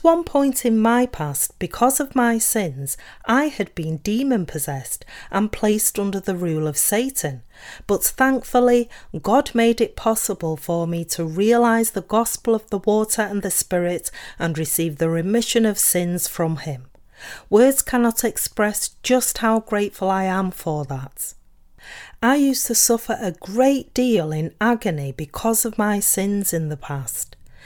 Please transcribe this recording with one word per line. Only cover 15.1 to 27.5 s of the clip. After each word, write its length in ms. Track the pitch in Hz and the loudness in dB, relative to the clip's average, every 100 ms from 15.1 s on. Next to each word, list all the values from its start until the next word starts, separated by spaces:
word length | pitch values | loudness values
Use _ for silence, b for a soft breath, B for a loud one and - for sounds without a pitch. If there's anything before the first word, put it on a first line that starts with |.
remission 560 | 165 175 226 233 233 220 | 0 0 0 2 2 2
of 120 | 202 | 2
sins 480 | - 175 175 175 - | 0 2 0 -2 -4
from 300 | - 165 160 | -2 -2 -2
him. 300 | 151 131 - - - B B B B | -6 -10 -12 -20 -20 B B B B
Words 320 | 208 262 269 | 6 6 4
cannot 420 | - 247 233 226 | 0 2 2 2
express 680 | 226 - - - 208 202 - - | -2 -2 -6 -2 -2 -2 -6 -6
just 360 | - 254 247 - | 0 2 2 -2
how 220 | 220 220 | 2 2
grateful 480 | 220 208 202 - 190 | 0 -2 -2 -2 0
I 140 | 190 | 0
am 260 | 190 185 185 | 0 0 -2
for 360 | - 170 151 139 | -4 -4 -4 -4
that. 480 | 131 131 - - - _ - - - B B B B | -8 -10 -12 -12 -12 _ -20 -20 -20 B B B B
I 140 | 233 285 | 2 4
used 300 | 277 254 - | 4 2 0
to 60 | |
suffer 440 | 226 - 233 - 214 | 2 2 2 0 -4
a 120 | 202 | -4
great 600 | 160 - 214 262 277 - | -6 -6 2 4 4 0
deal 400 | - 254 214 156 | 0 4 4 2
in 220 | 156 160 - | -2 -4 0
agony 500 | 226 233 208 151 139 | 0 2 0 -2 -6
because 540 | 131 151 - 226 226 226 | -8 -10 -4 0 0 -2
of 100 | 220 | 0
my 240 | 214 202 | 0 2
sins 540 | - - 196 202 196 | 0 0 0 0 -2
in 160 | 170 156 | -2 -4
the 60 | 147 | -6
past. 580 | - 139 131 - - - - | -6 -8 -8 -10 -12 -14 -20